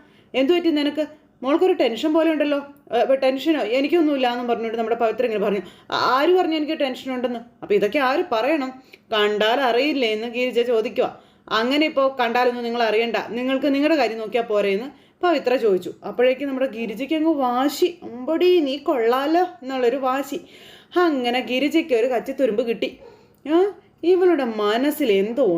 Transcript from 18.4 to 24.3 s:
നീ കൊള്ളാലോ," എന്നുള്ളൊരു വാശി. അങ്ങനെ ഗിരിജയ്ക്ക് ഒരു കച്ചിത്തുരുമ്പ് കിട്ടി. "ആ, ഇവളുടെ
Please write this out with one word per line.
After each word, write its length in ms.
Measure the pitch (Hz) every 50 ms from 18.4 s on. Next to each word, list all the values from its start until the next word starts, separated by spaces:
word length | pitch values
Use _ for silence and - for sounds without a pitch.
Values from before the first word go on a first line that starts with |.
| 359 359 359 349
നീ 160 | 294 269 269
കൊള്ളാലോ," 680 | 285 - 339 302 240 226 226 254 262 277 311 320 349
എന്നുള്ളൊരു 540 | 370 359 - - 254 262 269 262 247 233 262
വാശി. 440 | 277 269 254 262 277 277 - 285 - - - - - - - - - - _ -
അങ്ങനെ 440 | 349 359 339 285 254 240 240 247 254
ഗിരിജയ്ക്ക് 540 | 247 214 254 254 277 294 277 330 320 - 247
ഒരു 120 | 220 233
കച്ചിത്തുരുമ്പ് 560 | 262 247 214 - 269 262 285 269 220 208 226
കിട്ടി. 360 | 254 233 220 - - - - - - - - - _ _ _ _ - 269
"ആ, 200 | 311 349 381 415 359 - _ _ _ -
ഇവളുടെ 420 | - 339 370 349 381 359